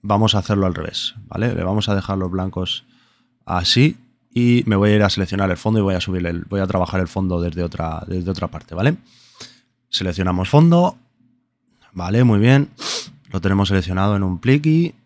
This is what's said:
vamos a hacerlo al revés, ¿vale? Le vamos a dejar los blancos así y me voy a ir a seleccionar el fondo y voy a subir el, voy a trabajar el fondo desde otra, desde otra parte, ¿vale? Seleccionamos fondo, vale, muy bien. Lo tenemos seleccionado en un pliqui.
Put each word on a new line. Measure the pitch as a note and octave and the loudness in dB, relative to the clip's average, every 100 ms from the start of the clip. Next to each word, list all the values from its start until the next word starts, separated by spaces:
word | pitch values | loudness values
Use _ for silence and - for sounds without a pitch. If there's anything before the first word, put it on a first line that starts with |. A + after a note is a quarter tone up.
vamos | G#2 G2+ A2 | 0 2 4
a | G#2 | 2
hacerlo | - G2+ F#2+ | 0 0 0
al | |
revés, | E2+ D#2+ - - A2 G2+ | -2 -8 -8 -10 -12 -12
¿vale? | - A#2 | -4 -4
Le | F#2 | -2
vamos | F2+ G#2 G#2 | -2 -2 0
a | |
dejar | G2+ F#2+ F#2+ | -2 -2 -4
los | F#2 | -4
blancos | F#2 F#2 F#2+ F2+ - _ _ _ _ _ _ - | -4 -4 -6 -6 -8 _ _ _ _ _ _ -6
así | F2+ F2+ B2 C#3 - _ _ _ | -4 0 2 2 0 _ _ _
y | A#2+ A#2+ A#2+ A2+ | 0 2 2 2
me | G2 | 2
voy | G#2 | 4
a | G#2+ | 4
ir | |
a | G2+ | 2
seleccionar | - F#2 F#2+ G2 | 0 -4 -2 -2
el | F2 | -2
fondo | A2 A2 | 0 0
y | |
voy | G2 | 0
a | F#2 | -2
subir | F#2 F#2 F2 | -2 -4 -4
el, | E2+ E2 | -6 -6
voy | G2+ | -4
a | F#2+ | -2
trabajar | F#2+ F2 F#2+ | -2 0 -2
el | F2+ | -2
fondo | G2 F#2+ F2 | -2 -2 -2
desde | F2 E2 | -2 -4
otra, | E2+ - E2 D#2+ F2 | -6 -4 -6 -6 -6
desde | F2+ F2 | -6 -4
otra | F#2 E2+ | -4 -6
parte, | E2 - | -8 -12
¿vale? | E2+ A#2+ D#3 _ _ - _ - _ _ _ _ | 0 0 0 _ _ -20 _ -20 _ _ _ _
Seleccionamos | - F#2+ E2+ F#2 F2+ F#2 | -6 -4 -2 -2 0 2
fondo, | C#3+ E3 E3+ F3+ - _ _ _ _ _ _ _ _ _ | 4 6 4 2 -4 _ _ _ _ _ _ _ _ _
vale, | F#2 F2 A2+ | -10 -2 2
muy | B2 G#2 | 4 6
bien. | A2+ C3+ C#3 - - - - - _ | 6 4 2 -8 -8 -8 -10 -20 _
Lo | F#2+ | -4
tenemos | F#2+ G2 G2 | 0 0 2
seleccionado | F#2+ F2 F#2 G2 G2+ | 0 0 -2 0 0
en | |
un | F#2+ F2+ | -2 -2
pliqui. | A#2+ C#3+ D3+ D#3 E3+ - | 2 2 4 2 0 -6